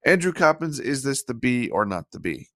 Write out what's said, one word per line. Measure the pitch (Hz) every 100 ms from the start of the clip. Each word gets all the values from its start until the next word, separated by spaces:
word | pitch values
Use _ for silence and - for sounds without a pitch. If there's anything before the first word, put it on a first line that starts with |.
| 135
Andrew | 180 180
Coppins, | 170 160 156 160 147
is | 123 139
this | 135 135
the | -
bee | 117 127 123 117
or | 95 104
not | 90 78
the | -
bee? | 85 67 -